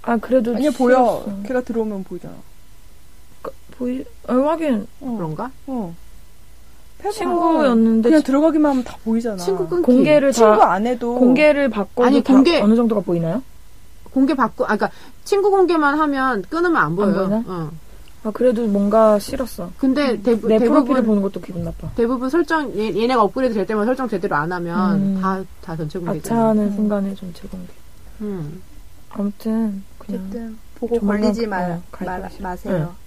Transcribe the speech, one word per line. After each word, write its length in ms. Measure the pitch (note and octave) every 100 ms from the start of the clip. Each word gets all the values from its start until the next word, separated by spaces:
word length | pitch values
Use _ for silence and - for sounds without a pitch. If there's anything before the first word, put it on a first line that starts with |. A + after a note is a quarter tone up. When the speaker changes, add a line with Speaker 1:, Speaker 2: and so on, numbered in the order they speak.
Speaker 1:
아, 140 | - A#3
그래도 360 | A3 C4 A#3
Speaker 2:
아니야, 160 | A#3 D4
보여. 520 | B3+ B3 B3+ A#3+ E3+
Speaker 1:
싫었어. 180 | - G3 G3+
Speaker 2:
걔가 140 | B3+
들어오면 420 | B3 A#3 A3 G3
보이잖아. 300 | F#3+ F3+ - - - - - - - - - - - -
Speaker 1:
그, 80 | - - - -
보이-, 260 | B3 B3+ - - -
아, 60 |
확인. 520 | B3 C#4+ D#4+ D#4 A3 G3+ -
Speaker 2:
어. 140 | C4+ A3+
Speaker 3:
그런가? 340 | E3 D#3 A#3+ - -
Speaker 2:
어. 280 | B3+ F3+ E3+ - - - - - - - - - -
페북은 140 | G4
Speaker 1:
친구였는데 960 | G4+ F4 E4+ E4 D#4+ C#4+ A#3 A3+ A3+ A3+
Speaker 2:
그냥 100 | D#4
Speaker 1:
치-, 40 | D4
Speaker 2:
들어가기만 440 | C4+ D#4+ D4+ D4+
하면 140 | C4
다 120 | A#3+ -
보이잖아. 320 | A3+ A3+ A#3 G3
Speaker 3:
친구 300 | F3 F#4+ E4+
끊기. 140 | F4
Speaker 1:
공개를 500 | D#4 B3 - D4+ C#4
Speaker 2:
친구 260 | A#3 A3 G#3+
Speaker 1:
다, 140 | D4+
Speaker 2:
안 140 | F#3 A3+
해도 280 | B3 A#3+ B3
Speaker 1:
공개를 500 | B3+ C4 D4+ C#4+ C#4
바꿔도 360 | G#3+ G3 - B3
Speaker 3:
아니, 160 | C4+
Speaker 1:
다 100 | -
Speaker 3:
공개 260 | C4 C4+ E4+
Speaker 1:
어느 160 | G#3 A3+
정도가 240 | A#3 G#3+
보이나요? 400 | F#3 F3 E3 G#3 - - - - - - -
Speaker 3:
공개 240 | C4+ C4+
받고, 300 | C#4+ A#3 -
아, 120 | B3 G#3
그러니까 140 | D4+ - - -
친구 260 | - G4+ G4+
공개만 480 | G4 F4 E4 C#4+ D4
하면 460 | D#4 C#4 C4 A3+ F3+
끊으면 280 | D#4+ F4 D4+
안 80 | D3+
Speaker 1:
안 100 | E3+
Speaker 3:
보여요. 180 | G3+
Speaker 1:
보이나? 280 | G3 F#3+ A3 A#3+
Speaker 3:
어. 240 | F3+ D#3 E3 - - - -
Speaker 1:
아, 80 | A3
그래도 360 | G#3 B3 A3+ A3+
뭔가 520 | G3+ G3+ A3 A3 G#3
싫었어. 520 | - - B3 - F3+ -
Speaker 3:
근데 420 | C4 C4 C#4+ G#3
대부-, 260 | B3 A3+ A3+
Speaker 1:
내 100 | A3
Speaker 3:
대부분 260 | A#3 D4
Speaker 1:
프로필을 180 | B3+ C4
보는 160 | G#3+ G#3
것도 220 | G3 F#3+
기분 200 | - F3
나빠. 280 | E3+ - E3
Speaker 3:
대부분 360 | - A#3 B3 B3+
설정, 440 | D#4 - D#4+ C4+
얘-, 220 | F3+ A3 F3+
얘네가 240 | A#3 C4
업그레이드 320 | G3+ C4 C4
될 120 | G#3+ F#3
때마다 180 | A3
설정 240 | G#3+ B3+ B3+
제대로 260 | G3 G3 D3+
안 140 | D#3+
하면 440 | F3+ F3 E3+ G3
Speaker 1:
음. 240 | G3 G3 F#3+
Speaker 3:
다, 220 | F#3+ F#3+ F#3 -
다 160 | - D#3+
전체 220 | D3+ F#3
공개잖아. 420 | E3+ D3+ - A#3
Speaker 1:
아차하는 220 | A3+ G#3+ G#3
Speaker 2:
음. 40 |
Speaker 1:
순간에 400 | G3+ G#3 G#3 G3 G3
전체 300 | F#3 - -
공개. 180 | F#3 F3+ - - - - -
Speaker 3:
음. 400 | G#3 F#3+ D3 F3 - - - - -
Speaker 1:
아무튼 720 | - G3+ - A3+ A3 A3 G3 G3 -
그냥 240 | - G3+
Speaker 2:
어쨌든 360 | F#3+ A#3 A3+ A3 - -
보고 220 | A#3 A#3
Speaker 1:
조만간 200 | G3+ G#3
Speaker 2:
걸리지 200 | A#3 G#3
Speaker 1:
그-, 40 | A3+
Speaker 2:
마-, 120 | F#3+ F3+
Speaker 1:
어, 140 | E3+ -
갈 160 | - F#3
Speaker 2:
말-, 160 | F#3
Speaker 1:
거지. 180 | F#3+ -
Speaker 2:
마세요. 540 | F#3 F3+ G3+ F#3 D#3 F3+